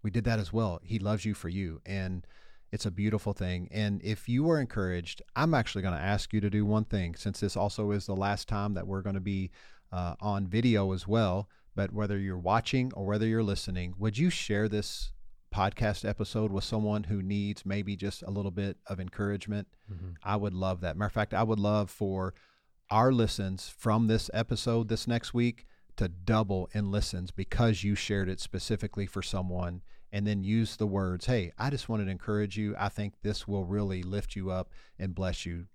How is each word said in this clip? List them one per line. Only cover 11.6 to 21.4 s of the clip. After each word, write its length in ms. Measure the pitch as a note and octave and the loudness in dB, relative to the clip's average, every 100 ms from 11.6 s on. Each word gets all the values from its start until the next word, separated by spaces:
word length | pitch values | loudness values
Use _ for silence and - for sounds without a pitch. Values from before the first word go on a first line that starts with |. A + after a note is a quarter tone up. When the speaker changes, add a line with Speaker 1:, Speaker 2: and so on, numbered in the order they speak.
| - - | -12 -4
Speaker 1:
But 180 | G2 | -2
whether 260 | G2+ G#2 G2+ | 0 0 0
you're 180 | G2 F#2 | -2 -2
watching 540 | F2 A2+ - C3+ B2+ | 2 2 4 0 0
or 120 | B2+ G2 | -2 0
whether 200 | G#2 A2+ | 2 4
you're 160 | A2+ | 4
listening, 500 | G#2+ G2 - F2+ F2+ F#2 | 2 0 -2 -4 -4 -2
would 200 | G#2 G#2+ | -2 2
you 120 | F3 | 2
share 380 | - - G#2 G#2+ | 2 0 2 2
this 460 | G#2+ G#2 - - - - - _ | 0 -2 -4 -4 -6 -14 -16 _
podcast 500 | G#2+ G2 - A2 G2+ G#2+ | 2 2 4 0 2 -2
episode 440 | G2+ G#2 A2 A2 | -2 -2 0 0
with 120 | G2 | 0
someone 400 | - A2+ G#2 G#2+ G2 | 0 0 2 0 0
who 160 | G#2 | -2
needs 420 | F#2+ G2+ G2+ G2+ | 0 0 0 -2
maybe 320 | G2 G2 G2 G2 | -2 -2 -2 -4
just 280 | G2 - | -4 -6
a 80 | - | -6
little 180 | G2 G2 | -2 -2
bit 260 | F2+ G2 F2 - | -2 -4 -4 -8
of 120 | F#2+ | -6
encouragement? 680 | F#2 - G2+ G2+ - G#2 G2 _ - | -6 -4 -2 -2 -2 -6 -6 _ -14
Speaker 2:
Mm-hmm. 180 | F#2 F#2 F2 | -10 -10 -10
Speaker 1:
I 120 | F#2+ G#2 | -2 0
would 180 | G2+ | 0
love 280 | F#2 F#2+ F#2 | 0 0 0
that. 160 | F#2 D#2 | -2 0
Matter 100 | G#2 | 0
of 60 | |
fact, 200 | - G#2 | 0 0
I 100 | G2 | 2